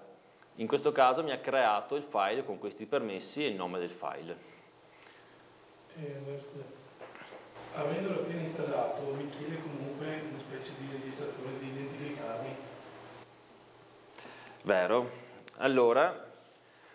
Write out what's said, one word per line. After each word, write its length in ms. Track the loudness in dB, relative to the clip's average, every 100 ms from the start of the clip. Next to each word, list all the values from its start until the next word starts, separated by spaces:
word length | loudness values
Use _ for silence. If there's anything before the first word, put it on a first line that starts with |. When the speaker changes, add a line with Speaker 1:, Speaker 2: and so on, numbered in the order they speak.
| -18 -20 -20 -20 -14
Speaker 1:
in 120 | -4 2
questo 240 | 4 6
caso 320 | 8 8 6
mi 80 | 2
ha 80 | -2
creato 560 | 2 6 6 4 2
il 80 | -4
file 420 | 0 2 2 2
con 140 | -2 -4
questi 260 | -6 -6
permessi 580 | 0 0 0 -4 -6 -2
e 40 | -2
il 80 |
nome 240 | 0 -2 -2
del 100 | -4
file. 480 | -4 -6 -6 -8 -10 -14 -20 -20 -20 -20 -20 -20 -20 -20 -20 -20 -20 -20 -20 -18
Speaker 2:
Eh, 200 | -10 -8 -8
allora, 200 | -8 -8
scusa. 420 | -10 -12 -14 -16 -18 -18 -16 -14 -14 -16 -16 -16 -10
Avendolo 460 | -4 -2 0 0 0
appena 220 | 0 -2
installato 600 | -2 -2 0 2 2 0 -2
mi 160 | -2 -4
chiede 320 | -6 -6 -6
comunque 640 | -6 -6 -6 -4 -4 -4 -6
una 100 | -8
specie 340 | -8 -8 -8 -8
di 100 | -8
registrazione, 640 | -6 -6 -6 -6 -6 -6 -6
di 80 | -6
identificarmi. 880 | -6 -6 -6 -6 -6 -4 -4 -4 -6 -10 -14 -14 -14 -16 -16 -18 -20 -20 -20 -20 -20 -20 -20 -20 -16 -16 -16 -16 -4
Speaker 1:
Vero. 460 | 4 6 8 6 4 -4 -14 -18 -14 0
Allora, 720 | 4 8 8 8 6 2 -10 -18 -20 -20 -20 -20 -20